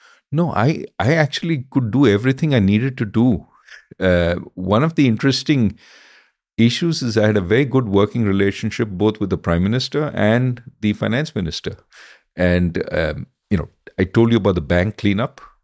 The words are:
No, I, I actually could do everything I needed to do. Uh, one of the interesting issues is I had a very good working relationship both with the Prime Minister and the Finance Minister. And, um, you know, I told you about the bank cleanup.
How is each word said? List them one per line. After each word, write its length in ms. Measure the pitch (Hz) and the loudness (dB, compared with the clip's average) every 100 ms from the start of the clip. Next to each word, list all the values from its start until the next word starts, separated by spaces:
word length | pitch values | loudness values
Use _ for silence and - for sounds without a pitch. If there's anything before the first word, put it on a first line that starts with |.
| _ _ _ | _ _ _
No, 160 | 147 170 - | -2 -2 0
I, 220 | 120 - - - 110 | 0 -2 -6 -4 0
I 80 | 160 | 2
actually 320 | 147 - 165 151 - | 0 -2 -4 -4 -4
could 180 | 143 117 123 | -2 0 4
do 100 | 139 | 4
everything 420 | 101 127 131 160 | 4 2 0 0
I 60 | 131 95 | 2 4
needed 280 | 107 131 131 | 2 0 -4
to 100 | 107 110 | -4 0
do. 100 | 127 92 - _ _ - - - | 2 0 -6 _ _ -20 -20 -4
Uh, 380 | 92 87 85 87 - | 0 2 0 -2 -8
one 300 | - 92 107 | -8 0 0
of 100 | 160 | 2
the 140 | 160 135 | 2 2
interesting 580 | 110 - 131 - 143 104 - - - - _ _ _ _ - 117 | 2 0 0 0 0 0 -2 -16 -20 -20 _ _ _ _ 0 2
issues 340 | - 170 156 120 | 2 -2 -2 -2
is 80 | 110 | 0
I 100 | 107 | 2
had 100 | 104 | 2
a 60 | 87 | 2
very 100 | 113 | 0
good 240 | 139 131 113 | 2 0 0
working 400 | 98 101 123 104 | 2 2 0 0
relationship 640 | 98 101 - 110 - 104 92 | 2 0 -2 -6 -6 -6 -2
both 160 | 107 107 | -2 -2
with 160 | 98 | -4
the 80 | 90 - | -4 0
Prime 160 | 85 | 0
Minister 480 | 95 123 - 147 151 | 0 -2 -4 -4 -4
and 480 | - 104 120 127 120 - - 107 | -2 0 2 0 -4 -12 -6 -4
the 60 | 104 | -2
Finance 320 | 104 120 160 | -2 -4 -4
Minister. 420 | - 85 - - - _ - - - _ - | -6 -6 -6 -10 -14 _ -20 -20 -20 _ -2
And, 440 | 90 90 87 85 - | 0 2 2 0 -2
um, 340 | 80 78 76 - _ - | -2 -2 -4 -12 _ -4
you 80 | 95 | -4
know, 100 | - _ - - | -4 _ -8 -4
I 60 | |
told 260 | 92 117 117 | 0 2 2
you 60 | 117 | 2
about 160 | 98 87 | 2 0
the 40 | |
bank 360 | 73 87 98 - | 0 0 0 -2
cleanup. 420 | 107 98 123 - - _ | -2 0 -4 -8 -20 _